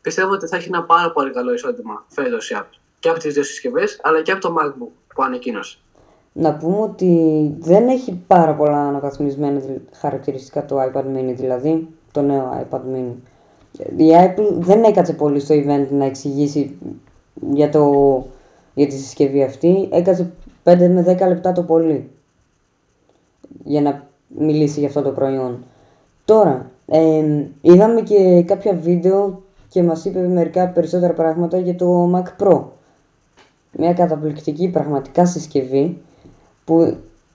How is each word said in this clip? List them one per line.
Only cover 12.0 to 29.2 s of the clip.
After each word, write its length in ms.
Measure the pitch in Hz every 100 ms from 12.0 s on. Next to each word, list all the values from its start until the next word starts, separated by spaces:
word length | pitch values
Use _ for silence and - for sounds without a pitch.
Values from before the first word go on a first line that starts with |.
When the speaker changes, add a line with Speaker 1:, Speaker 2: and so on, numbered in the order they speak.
| _
Speaker 2:
το 100 | 147
νέο 440 | 143 139 127 131 127
iPad 100 | 135 127
mini. 200 | 131 127 120 - _ _ _ _ - - -
Η 140 | 156
Apple 360 | 165 185 185 208
δεν 340 | 175 175 208
έκατσε 280 | 226 196 170
πολύ 280 | 151 151 143
στο 140 | 139
event 320 | 151 143 143 139
να 140 | 143
εξηγήσει 720 | 139 135 143 139 143 147 139 - - - _ _ _
για 360 | - - 143 147
το, 560 | 151 147 143 139 131 131 - _ _ _
για 120 | - 139
τη 100 | 135
συσκευή 460 | 135 - 143 139
αυτή. 460 | 135 - 165 190 190
Έκατσε 400 | 165 175 180 175 - - _
πέντε 260 | - 180 175
με 140 | 180
δέκα 260 | 175 180 190
λεπτά 240 | 175 180
το 100 | 175
πολύ 480 | 175 165 165 143 120 _ _ _ _ _ _ _ _ _ _ _ _ _ - -
για 160 | - 147
να 280 | 143 139 - _ _
μιλήσει 500 | - 156 151 147 147
για 100 | 143
αυτό 140 | 147
το 80 | 139
προϊόν. 540 | 135 135 135 127 123 - _ _ _ _ _
Τώρα, 460 | - 220 190 131 120 _ -
εμ, 600 | 156 160 156 156 151 143 -
είδαμε 400 | - 180 220 233
και 420 | 190 208 185 180
κάποια 320 | 175 196 214
βίντεο 680 | 180 165 175 175 190